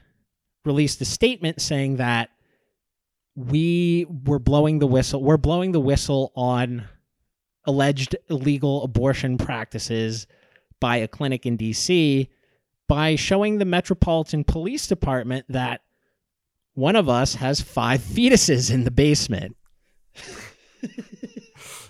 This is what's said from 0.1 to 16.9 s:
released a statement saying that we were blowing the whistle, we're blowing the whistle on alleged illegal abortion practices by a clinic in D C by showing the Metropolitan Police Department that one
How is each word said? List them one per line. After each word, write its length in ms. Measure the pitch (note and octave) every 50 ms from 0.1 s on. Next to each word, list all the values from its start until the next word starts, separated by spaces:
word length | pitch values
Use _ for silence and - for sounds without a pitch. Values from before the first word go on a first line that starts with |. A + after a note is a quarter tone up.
| _ _ _ _ _ _ _ _ _ _ -
released 380 | D3+ C#3 C#3+ D3+ C#3 - -
a 40 | B2+
statement 540 | - - - - B3+ B3+ F#3+ F3+ F#3 E3+ -
saying 360 | - - D#3 C#3 C#3 C3+ C3+
that 320 | B2 B2+ A#2+ A#2+ A#2 A#2 - _ _ _ _ _ _ _ _ _ _ _ _ _ _ _ _ _ _ _ _ -
we 680 | C#3 B2 B2 C#3+ D#3 D#3+ E3+ E3+ F3 F3 E3+ E3+ F3 F3 D#3 F3 C3 C3
were 160 | C#3+ D3 C#3
blowing 400 | A#2 B2 C#3 D3 D3+ D#3 D#3 D3+
the 80 | D3
whistle, 340 | C3+ B2+ C3 C3 - - C3+
we're 160 | C3+ C#3 D#3
blowing 360 | D#3 C3 D3 E3 F3 F#3 F#3+ F3
the 60 | D#3+
whistle 520 | C3 C3+ C#3 C3+ - - C#3 C3+ C3+ - -
on 500 | B2+ B2 B2 B2 B2 B2+ B2 B2 A#2+ G#2 - - _ _ _ _ _ _ _ _ _ _ _ _ _ -
alleged 500 | D3 C#3 C#3 C#3 C#3+ C#3+ C3+ C3 - - - _ -
illegal 540 | E3 C3 C3 D3 C#3+ C3+ C#3+ C#3+ C#3 D3 -
abortion 540 | C3+ A2 A#2 B2 C3+ B2+ - - C3 B2+
practices 880 | B2 - - B2+ A#2 A2+ - - A2 - - A#2 A2+ A2+ A2 A2+ A2 - _ _ _ _ _ _ _ _ _ _ -
by 180 | C3 A#2+ A#2+
a 100 | A#2+ A2
clinic 380 | G#2+ - - D3+ C3+ C3 A#2+ -
in 120 | B2 A#2+
D 160 | G#2+ A2+ A2 A2
C 560 | - - - F3+ F3 D#3+ D3 C#3 C3+ C3 - _ _ _ _ _ _ _ _ _ _ _
by 280 | - D3 D3 D#3 D#3+ D#3+
showing 420 | C#3+ - - F#3+ G3 G#3 G#3+ G#3+
the 80 | G#3 G3+
Metropolitan 800 | F#3 F3 F3 F3 - F#3+ - - F3+ E3 E3 D#3 - - D3+ D3
Police 420 | - D#3+ E3 D#3+ G3+ C4+ D4+ -
Department 580 | - G3 - - C#3 C3 B2 A2 A#2+ B2+ C3+ - -
that 320 | C3 B2+ B2+ B2 B2 - _ _ _ _ _ _ _ _ _ _ _ _ _ _ _ _ _ _ -
one 200 | C3+ B2+ D#3